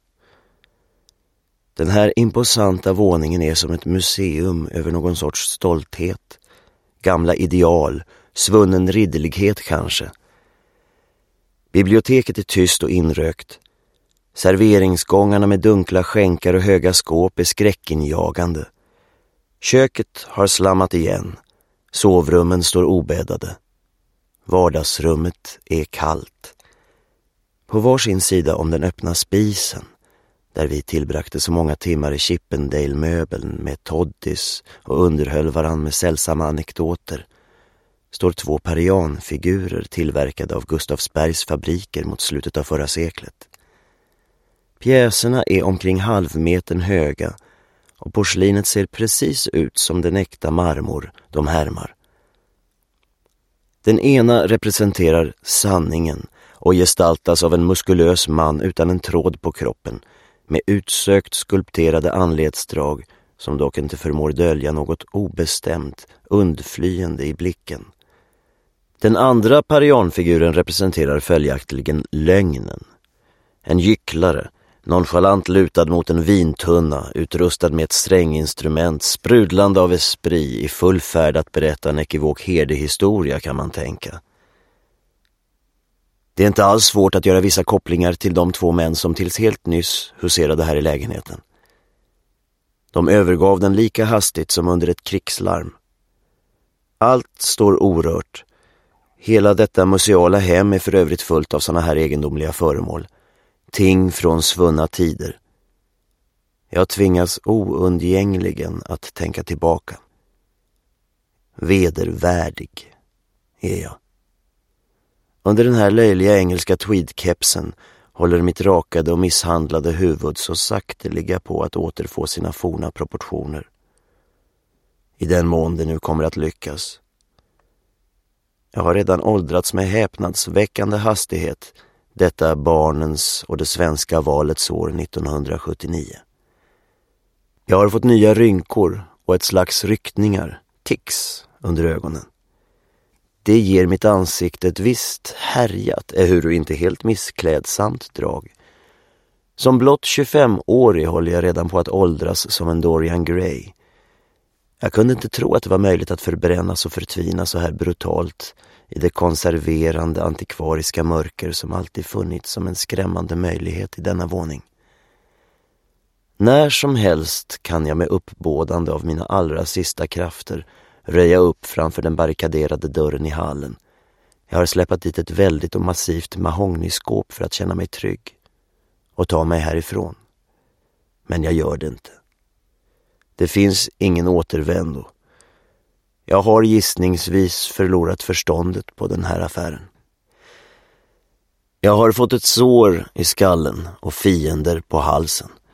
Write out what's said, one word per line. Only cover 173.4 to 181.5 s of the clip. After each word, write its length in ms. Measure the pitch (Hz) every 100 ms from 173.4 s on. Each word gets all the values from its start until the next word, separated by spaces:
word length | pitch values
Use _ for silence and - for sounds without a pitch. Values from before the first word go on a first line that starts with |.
| 80 71 69 53 _ _ _ _ _ _ _
Jag 100 | 87
har 80 | 87
släpat 360 | 92 87 90
dit 160 | 87 87
ett 120 | 85
väldigt 440 | 82 98 76 82
och 60 | 95
massivt 560 | 90 85 - 82 - 90
mahognyskåp 960 | 87 82 98 82 85 - - 53 -
för 120 | -
att 80 | 85
känna 220 | - 90
mig 120 | 87 87
trygg 340 | - 98 92 - - _ _ _ _ _ _ _
och 140 | - 90
ta 160 | 82
mig 160 | 80 82
härifrån. 540 | 80 82 - 98 87 - _ _ _ _ _ _ _ _ _ _ -
Men 160 | 82
jag 100 | 78